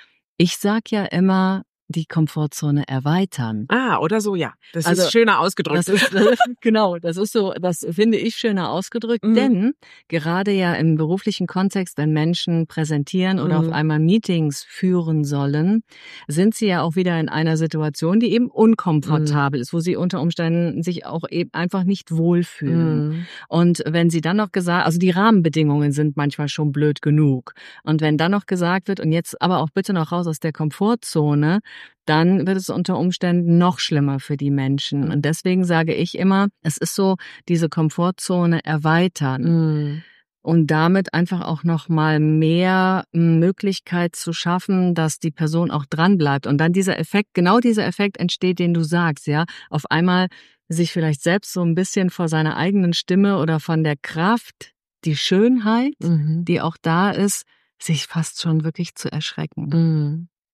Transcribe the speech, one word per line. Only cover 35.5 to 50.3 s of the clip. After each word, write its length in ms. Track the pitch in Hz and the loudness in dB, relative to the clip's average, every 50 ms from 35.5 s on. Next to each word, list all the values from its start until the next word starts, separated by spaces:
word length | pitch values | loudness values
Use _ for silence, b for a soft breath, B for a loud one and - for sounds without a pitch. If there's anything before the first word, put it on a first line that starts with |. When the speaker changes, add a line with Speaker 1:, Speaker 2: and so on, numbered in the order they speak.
| 185 190 185 | 0 2 2
Speaker 1:
sage 300 | 175 170 165 165 160 - | 2 2 2 2 0 0
ich 240 | - 175 - - - | -2 -4 -4 -2 0
immer, 300 | 180 196 190 196 202 202 - _ | 2 2 2 2 2 0 -4 _
es 140 | - 156 - | -6 -6 -4
ist 200 | - 165 - - | -4 -6 -6 -2
so, 200 | - 190 190 - B B B B B B - | 0 0 0 0 B B B B B B -2
diese 200 | 175 160 165 147 | 0 0 0 0
Komfortzone 960 | - 170 160 151 - 175 170 185 185 - - - 180 175 175 170 165 - - | 0 0 0 0 0 0 -2 -2 -2 -4 -4 -2 0 2 2 2 0 0 -2
erweitern. 760 | - 156 151 151 156 160 170 180 180 - - 147 131 131 139 | -4 -4 -2 0 2 2 2 2 0 -2 -2 -4 -2 -2 -2
Speaker 2:
Mhm. 600 | - 165 165 165 160 156 151 151 147 147 147 160 B B B B B _ _ _ | 0 2 2 2 2 0 0 -2 -2 -4 -6 -8 B B B B B _ _ _
Speaker 1:
Und 240 | - - 165 165 156 143 | -4 2 2 2 4 4
damit 420 | 156 156 160 175 190 196 180 - - | 2 2 4 4 2 2 0 -2 -2
einfach 280 | 165 175 - 190 175 | -2 -2 -2 -4 -4
auch 200 | - - 160 143 | -4 -6 -6 -4
noch 260 | - 170 165 156 - - | -2 -2 -2 -2 -2 -2
mal 300 | 165 151 156 156 156 151 | 0 0 2 2 2 2
mehr 840 | 151 156 156 156 160 156 165 175 185 185 190 190 185 185 190 180 - - | 2 2 2 2 2 2 2 2 2 2 2 2 2 2 0 -2 -4 -4
Möglichkeit 1040 | - 170 170 165 165 160 170 185 190 - 214 196 185 - - - 180 175 175 170 - | 0 2 2 4 4 4 2 2 0 0 -4 -4 -4 -4 -6 -6 -2 -2 -2 -2 -4
zu 160 | - - 196 | -6 -8 -8
schaffen, 640 | 165 - - 175 180 180 - - 190 185 180 180 170 | -8 -4 -2 -2 -2 -2 0 0 0 2 2 2 0
dass 240 | 165 160 156 - - | 0 0 -2 -2 -4
die 100 | - 160 | -6 -6
Person 400 | - - 160 151 160 170 175 - | -4 -2 -4 -2 0 0 0 0
auch 160 | - 151 139 | -2 -4 -6
dran 320 | - 156 156 170 190 202 175 | -6 -2 2 2 4 4 4
bleibt. 300 | 151 139 139 135 - 120 | 2 2 0 0 0 0
Und 100 | 143 143 | 0 2
dann 140 | 160 165 | 2 2
dieser 260 | 175 196 185 185 - - | 2 0 0 0 -2 -4
Effekt, 360 | 160 - - 202 208 - - | -4 -2 -2 -2 -2 0 -2
genau 260 | 185 175 180 208 247 | 0 2 4 4 4
dieser 260 | 240 240 220 214 - | 4 2 2 0 -2
Effekt 300 | - - - 202 202 - - | -2 -2 -2 -2 -2 -2 -2
entsteht, 400 | 180 175 - - 185 185 175 - | -4 -4 -2 -2 -2 -2 0 0
den 160 | 175 175 170 | 0 0 2
du 80 | 165 | 0
sagst, 460 | 160 151 170 175 170 160 143 - - 151 | 0 0 0 0 0 0 -2 -2 -4 -2
ja. 160 | 143 151 170 B B B B B | 0 0 -2 B B B B B
Auf 180 | - 147 - - | -6 -6 -4 -2
einmal 360 | 147 160 180 185 180 180 185 185 | 0 2 2 2 2 2 0 -2